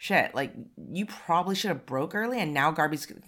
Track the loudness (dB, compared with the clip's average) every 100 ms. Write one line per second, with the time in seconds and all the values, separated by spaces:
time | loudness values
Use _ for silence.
0 | 2 4 4 0 -4 -6 -14 -14 -8 -6
1 | -6 -6 0 2 2 0 0 -2 -2 -2
2 | -2 -2 -2 -2 0 2 4 4 2 0
3 | -6 -14